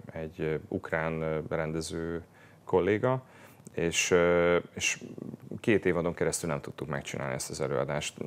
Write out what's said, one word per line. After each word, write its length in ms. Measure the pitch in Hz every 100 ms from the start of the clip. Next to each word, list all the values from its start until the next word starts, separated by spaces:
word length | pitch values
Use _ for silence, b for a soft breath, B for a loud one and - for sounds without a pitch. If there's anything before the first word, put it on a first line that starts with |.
| -
egy, 280 | 85 80 80
ö, 140 | 78 76 -
ukrán, 520 | 95 - 82 80 80
ö, 160 | 80 78 76
rendező 720 | 80 80 80 80 82 82 82 - B B B
kolléga, 580 | - 92 87 104 127 131 - B B B -
és, 380 | - 85 - -
ö, 460 | 90 87 87 85 87 -
és 280 | - - - - - - - - -
két 260 | - 98 92
évadon 280 | 85 85
keresztül 340 | 80 80 - 82
nem 100 | 71
tudtuk 280 | - - 73
megcsinálni 460 | 69 - - 67
ezt 160 | 64 -
az 100 | -
előadást. 540 | 69 67 69 73 - -